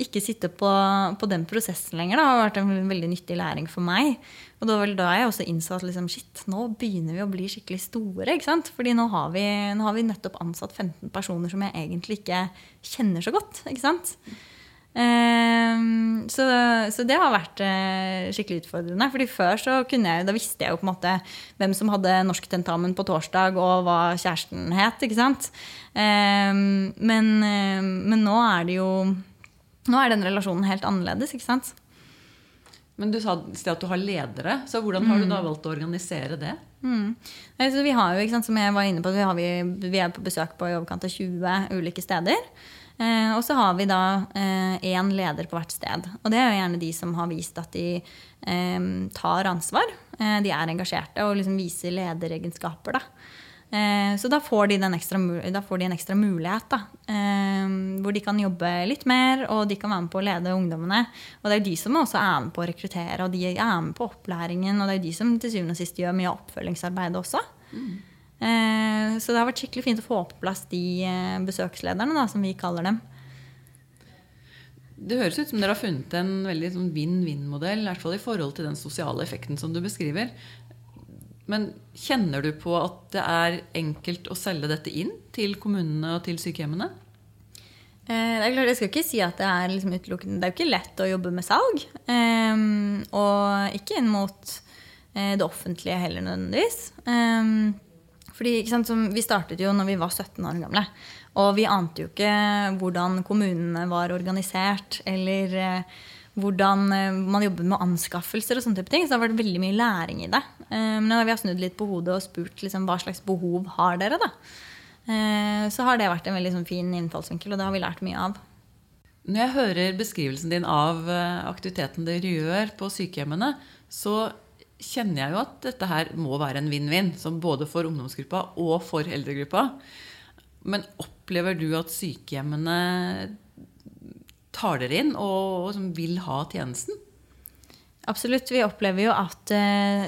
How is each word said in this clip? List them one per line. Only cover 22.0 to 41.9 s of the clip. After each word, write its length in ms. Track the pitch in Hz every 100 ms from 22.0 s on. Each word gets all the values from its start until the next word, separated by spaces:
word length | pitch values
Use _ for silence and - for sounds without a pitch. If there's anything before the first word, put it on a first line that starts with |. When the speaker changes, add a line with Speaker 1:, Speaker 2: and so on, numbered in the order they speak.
| 185 185 185
Speaker 1:
norsktentamen 680 | 175 - 180 175 170 180 185
på 80 | 196
torsdag, 520 | 160 - 185 190 185
og 240 | 180 185
hva 160 | 180 170 170 175
kjæresten 560 | 185 160 - 180 175 180
het, 280 | 214 -
ikke 140 | 254 220
sant? 320 | 254 269 - - - - -
Ehm, 1000 | 214 208 208 202 202 196 196 196 196 190 -
men, 360 | 226 220 220 214
eh, 380 | 208 202 196 190
men 400 | 190 185 190 220
nå 140 | 214 220 233
er 180 | 180 170
det 100 | 185
jo, 100 | 185 190 190 185 - - - _ _ _ -
nå 140 | 247
er 140 | 254
den 100 | 214
relasjonen 400 | 185 196 196 180
helt 240 | 196 196 196
annerledes, 480 | 196 175 190 277 247
ikke 140 | -
sant? 240 | 254 - - _ - - - - - _ _ - - _ -
Speaker 2:
Men 140 | 208
du 60 | 220
sa 140 | 214 170
i 100 | 107 92
sted 160 | 185
at 80 | 165
du 40 | 185
har 100 | 180
ledere, 600 | 196 180 127 131 151 262 269
så 140 | 233
hvordan 240 | 214 190 220
har 120 | 214
du 60 | 190
da 120 | 196
Speaker 1:
Mm. 20 |
Speaker 2:
valgt 220 | 170 151 156
å 60 |
organisere 640 | 151 160 175 - 160 135 156
det? 140 | 147 320 - _
Speaker 1:
Mm. 320 | 254 233 202 233 - - - -
Nei, 120 | 262
så 120 | 269
vi 80 | 285
har 220 | 247 185
jo, 60 | 180
ikke 60 | 214
sant, 160 | 233 226
som 100 | 220
jeg 160 | 202
var 100 | 202 196
inne 140 | 170
på, 100 | 185
vi 80 | 196
har, 140 | 196
vi, 280 | 175 175 175 180 185 185
vi 80 | 190
er 80 | 175
på 120 | -
besøk 320 | 196 165 160 -
på 120 | 175
i 40 |
overkant 300 | 170 170 175
av 60 | 185
tjue 460 | - 190 175 180 190 190 190
ulike 240 | 170